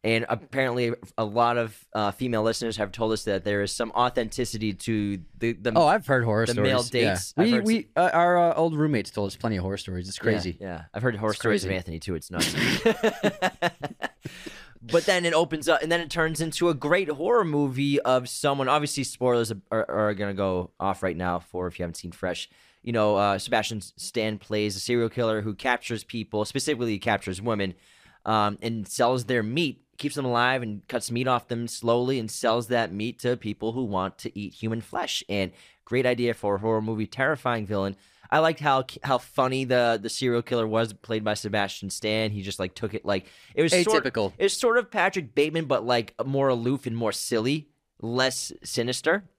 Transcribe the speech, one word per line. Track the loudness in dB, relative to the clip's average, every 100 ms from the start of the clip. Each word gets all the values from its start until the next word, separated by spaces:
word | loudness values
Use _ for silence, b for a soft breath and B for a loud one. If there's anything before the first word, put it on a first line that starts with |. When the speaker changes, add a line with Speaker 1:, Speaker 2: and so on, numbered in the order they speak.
Speaker 1:
And | 2 0 0
apparently | -4 -2 -2 0 0 0 -2 -8 -4
a |
lot | 0 4 4 4
of, | -2 -8 _
uh, | 0 0
female | 0 0 2
listeners | 2 0 -4 -2
have | -4
told | -2 0
us | 0
that | 0 -2
there | 0 0
is | 0
some | -2 -2
authenticity | 2 2 2 -4 -4 -4 -2 -4
to | -4 -2 0 0 -4 -10 -4
the, | -4
the | -2 0
Speaker 2:
Oh, | 4 4
I've | 2 2
heard | 2
horror | 4 2
Speaker 1:
the | 2
Speaker 2:
stories. | 2 2
Speaker 1:
male | 2 0
Speaker 2:
Yeah. | 2 2
Speaker 1:
dates. | 0 -4 2
I've | 2
Speaker 2:
We, |
Speaker 1:
heard | 4
Speaker 2:
we, | 2 0
Speaker 1:
s- | 0 0
Speaker 2:
uh, | 2
our, | 4 4 4 4
uh, |
old | 4 2 2
roommates | 2 2 -2
told | -4 -4
us | -2
plenty | -2 -2
of |
horror | -2 -4
stories. | -6 -8 -6
It's | -2
Speaker 1:
Yeah, |
Speaker 2:
crazy. | 0 0 -2 -8
Speaker 1:
yeah. | -10 -10 -10
I've | -4
heard | -2 0
horror | -2
Speaker 2:
It's | 0
Speaker 1:
stories | 0 0
of | 0
Speaker 2:
crazy. | -4
Speaker 1:
Anthony, | -4 -8
too. | -6 -6
It's | -6
nuts. | -2 -2
<laughs> | 0 0 2 2 2 0 0 -2 0 -4 -2 -4 -4 -12 -8 -12 _ B B B B B B 0
But | 2 4
then | 2
it | 4
opens | 2 2 0 2
up, | 2
and | 4
then | 0
it | 0
turns | 0 0 0
into | -4 2 2
a |
great | 2 2 2 2
horror | -2 2 2
movie | 4 2 0 0 0 2
of | 4 2 0
someone. | -2 0 2 2
Obviously, | 2 2 -4
spoilers | -6 0 2 2 2
are, | -4 _
are, | -2 0 0 0
are |
gonna | 0 -4
go | 0 0 0 -4 _
off | -4 -2
right | -2 -2
now | -2 -2
for | -6 -6 -6
if | -4
you |
haven't | -8
seen | -6 -14
Fresh. | -6 -6 -4 -10 b b b
You | -2
know, | 2 4 4
uh, | 2 0
Sebastian | 0 0 0 -8
Stan | -12 -14 -6 -2 -2 -4
plays | -4 0 0 -2
a |
serial | 0 2 2
killer | 0 0 0
who | -2
captures | -2 0 0 -2 -8
people, | -6 -8 -4 -2
specifically | -2 -2 -2 -2 0
he | 0
captures | 0 0 -2 -4
women, | -2 0 -2 -4 b b b b 0
um, | 2 2 0
and | -4 -4 -6
sells | 0 2 2
their | 2 0
meat, | 2 0 -2 -4 _ -8
keeps | -6 -2
them | 0
alive | 2 2 2
and | -4 -8 -6
cuts | -6 -2
meat | -2 0
off | 0 0
them | -6 -6
slowly | -2 2 2 2 0
and | -4
sells | -2 2 2 2
that | 0 0
meat | -2 -6 -2
to | -2 -2
people | -4 -4 -4
who | -2
want | -2 -2 -2 -6
to | -10 -8
eat | -10
human | -6 -4 -4
flesh. | -6 -6 -4 -6 -2
And | -2 -2 b b b -2
great | 2
idea | 2 2 0
for | 0 0 0
a |
horror | 2 0
movie, | 0 -4 -4
terrifying | -2 -2 0 -2 -4
villain. | -2 -2 -2 -4 b b b
I | 2
liked | 2 2
how, | 2 2 0 -8
how | 0 0
funny | 0 0 0 0
the, | 2 4 4 2
the | -2
serial | -2 0 0
killer | 0 0 2
was, | 0 0
played | -4 -6 -2
by | -2
Sebastian | -2 -2 0 0 -4 -8
Stan. | -4 -2 0 0
He | -4
just, | -6 -6
like, | -6
took | -6 -6
it, | -4
like, | -2 -2 B B B
it | 0
was | 2
sort, | 4 4 2
Speaker 2:
Atypical. | 2 0 -2 0
Speaker 1:
it |
was | 0 2
sort | 2 2
of | 2
Patrick | 0 0 0 -2 0
Bateman, | 2 0 0
but, | 0
like, | 2 0 0 -6
more | -2 2 2
aloof | 2 0 -2 -4
and | -2
more | -2
silly, | -2 -2 0 2 -2 -4 _ _ _
less | -4 0 0 0 -8 -10
sinister. | -6 -2 -2 0 0 0 -2